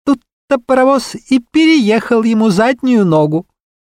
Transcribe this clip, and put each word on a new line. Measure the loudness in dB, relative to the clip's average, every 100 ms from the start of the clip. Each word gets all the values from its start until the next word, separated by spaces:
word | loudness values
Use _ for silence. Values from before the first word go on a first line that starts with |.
Тут-то | -6 -6 _ _ _ -6
паровоз | -2 0 2 0 -4
и | -14 -4 -4
переехал | -2 0 2 2 2 -2 0 -2
ему | 0 0 0
заднюю | 0 0 -2 0 0
ногу. | 2 0 0 -4 -8 _ _ _ _